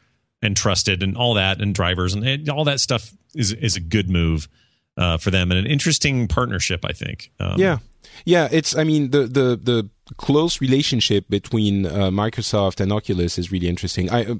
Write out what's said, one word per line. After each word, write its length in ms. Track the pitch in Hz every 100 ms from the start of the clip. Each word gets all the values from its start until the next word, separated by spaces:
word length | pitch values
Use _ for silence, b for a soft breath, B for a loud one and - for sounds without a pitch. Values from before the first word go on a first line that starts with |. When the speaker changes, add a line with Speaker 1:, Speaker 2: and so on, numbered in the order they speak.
| _ _ _ -
Speaker 1:
and 140 | 110 92
trusted, 480 | 107 95 - 92
and 140 | 95 113
all 160 | 123
that, 260 | 104 95 95
and 160 | 104 98
drivers, 380 | 87 90 90
and 120 | 101 127
it, 220 | 139 151
all 160 | 143
that 160 | 147 135
stuff 320 | - 120 - - _ 156
is, 160 | 98
is 240 | 110 110 95
a 60 |
good 280 | 82 107 92
move, 380 | 90 82 78 - _ _ _ _ -
uh, 220 | 90 82
for 120 | 101
them, 220 | 92 87
and 80 | 90
an 60 | 101
interesting 600 | 147 165 151 147 131 113
partnership, 560 | - 123 95 - 90 -
I 80 |
think. 380 | - - - - -
Um, 200 | 50 50
Speaker 2:
Yeah. 200 | 190 139 - _ B B -
Yeah, 220 | 175 139
it's, 240 | 160 156 156
I 80 | 156
mean, 260 | 156 135
the, 120 | 143 120
the, 320 | 135 127 117
the 280 | 127 117 101 _ - -
close 460 | - 147 170 -
relationship 680 | 131 135 - 123 - 101 -
between, 560 | 101 - 113 104 101 95
uh, 240 | 95 95
Microsoft 720 | 95 110 - - 107 95 -
and 140 | 98
Oculus 440 | 107 - 90 87 -
is 140 | 87
really 160 | 95 87
interesting. 420 | 87 92 - 90
I, 280 | 120 107